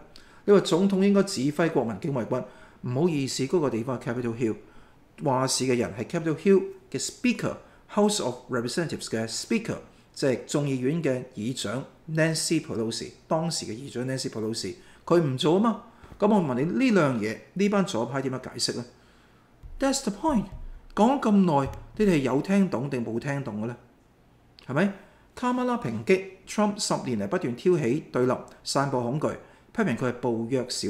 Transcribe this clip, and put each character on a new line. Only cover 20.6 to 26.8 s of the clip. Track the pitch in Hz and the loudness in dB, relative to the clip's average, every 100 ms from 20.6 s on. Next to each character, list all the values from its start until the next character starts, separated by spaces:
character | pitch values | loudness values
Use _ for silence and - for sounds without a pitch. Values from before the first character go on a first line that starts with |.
| - - - - | -14 -14 -8 2
講 | 220 277 | 4 4
咁 | 226 | 4
耐， | 202 180 143 135 - - - | 6 6 4 2 -4 -10 0
你 | 214 | 4
哋 | 160 | 4
係 | |
有 | 131 131 | 4 2
聽 | 151 202 190 | 2 2 2
懂 | 151 139 | 0 -2
定 | 131 117 | -4 -4
冇 | 113 | -4
聽 | 139 139 | -4 -4
懂 | 131 107 | -6 -6
嘅 | 110 | -6
呢？ | 120 - _ _ _ _ _ _ - - | -8 -16 _ _ _ _ _ _ -20 -6
係 | |
咪？ | 135 196 - - _ _ - | 0 0 -2 -14 _ _ -6
Kamala | 247 254 247 240 | -2 0 0 -2
抨 | - 214 | -4 -4
擊 | - 190 - - - | 2 2 0 -14 -8
Trump | - 208 | 0 0
十 | 202 | 0